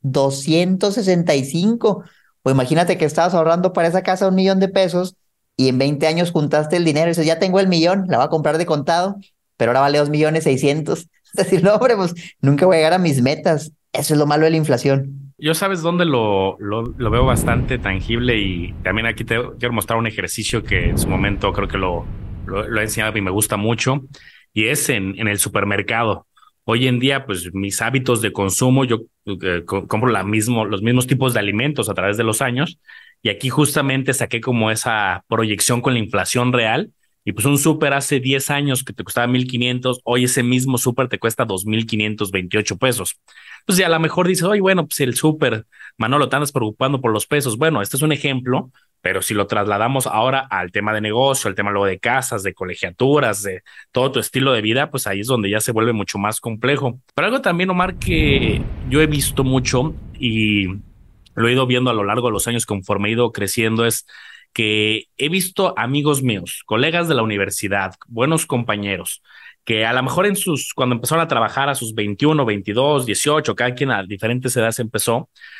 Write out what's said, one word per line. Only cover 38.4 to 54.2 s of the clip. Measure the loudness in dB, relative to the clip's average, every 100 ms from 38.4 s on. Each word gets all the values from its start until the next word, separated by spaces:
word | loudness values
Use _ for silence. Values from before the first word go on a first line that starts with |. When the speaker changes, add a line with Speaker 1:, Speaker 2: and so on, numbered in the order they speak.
| 0
Speaker 2:
años | -2 0 -2
que | -4
te | -10
costaba | -6 0 2
mil | 2 0
quinientos, | -2 -2 -2 -2 -4
hoy | -2 0
ese | 2 2
mismo | 2 2 2 0
súper | 0 0 -2
te | -2
cuesta | -2 -2 -4
dos | -4
mil | -2 -2 -2
quinientos | -2 -2 -2 -4
veintiocho | -4 -2 -2 -2 0
pesos. | 0 0 -4 -10 _ -20 -20 -12
Pues | -2 0
ya | 2
a |
lo | 2
mejor | 0 0 0
dices, | 2
"Oye, | 2 2
bueno, | 2 2 0
pues | -2
el | -2
súper, | 2 2 2 0 -2 -8 -20 -16 -4
Manolo, | 0 2 2
te | 0
andas | 0
preocupando | -2 -2 -2 0 0
por | 0
los | 0 0
pesos". | -2 0 0
Bueno, | 0 0
este | -2 -2
es |
un | 0
ejemplo, | 0 -2 -2 -2 -2 -4 _ _ _
pero | -4 -2
si | -2
lo | -2 0
trasladamos | 0 0 0 0 0 -2
ahora | 0 0 0 -2
al | -4 -4
tema | -4 -2
de | -2
negocio, | -2 0 2 2 -2
al |
tema | -4 -2
luego | 0 -2
de | -2
casas, | -2 -2 -2 -6
de | -6
colegiaturas, | -8 -10 -8 -8 0 2 2 2 -2
de | -6 -10 -14 -20 -6
todo | -2 0
tu | 0